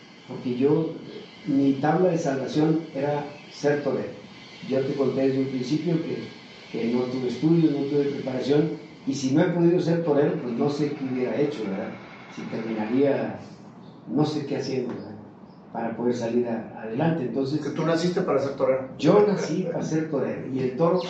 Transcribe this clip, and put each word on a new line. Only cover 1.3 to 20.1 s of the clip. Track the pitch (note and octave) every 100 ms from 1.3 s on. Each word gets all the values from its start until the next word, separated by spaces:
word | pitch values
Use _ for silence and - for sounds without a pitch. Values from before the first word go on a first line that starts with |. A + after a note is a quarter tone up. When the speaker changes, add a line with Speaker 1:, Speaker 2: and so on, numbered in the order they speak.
| - D3
Speaker 1:
mi | C#3 C#3
tabla | B2+ D3+ E3+ F#3
de | E3
salvación | - C3 B2 D3 D#3 D#3+ - C3+
era | D3 D3 C#3+ - -
ser | - C#3+ C#3+
torero. | C3+ - - - - - - - -
Yo | C3
te | C3+
conté | C#3+ B2+ B2 C3+
desde | C3
un | C3
principio | C3 A#2+ D#3 F3 E3
que, | - A2+ A2+ - - - -
que | - A2+
no | B2
tuve | B2+ C3 B2
estudios, | A#2 D#3+ E3+ D#3
no | C#3 C#3
tuve | C#3+ C#3
preparación, | - C3 B2+ - D3 D#3+ - - - -
y |
si | - C3 D3
no |
he | F3
podido | E3+ E3+ E3+
ser | D3 E3+ D3+
torero, | C#3 D#3 -
pues | B2
no | A#2 C#3+
sé | D3 C#3+
qué | -
hubiera | C3 B2 B2 A2+
hecho, | D3 - G2
¿verdad? | F#2+ A2 - - - -
Si | -
terminaría, | - A2+ A2 A2 A2 B2+ C#3 B2 A2+ - - - - - - - -
no | B2 C#3+
sé | D3 -
qué | C3
haciendo, | B2+ B2+ A#2+
¿verdad? | G#2 G2+ - - - - - -
Para | A#2 A2+ A2+
poder | A#2+ A2+
salir | A2+ A#2+ A#2
a-, | A2+ G#2 -
adelante. | A3 A#2 E3 - A#2+
Entonces, | C3+ C3+ D3
Speaker 2:
Que | -
tú | D#3+ D#3+
naciste | E3 F3+ F#3+
para | E3+ C#3
ser | C#3 -
torero. | C3 C3 - -
Speaker 1:
yo | C#3+ G3+ G#3
nací | E3+ - E3
para | E3+ D#3+
ser | - D#3
torero, | -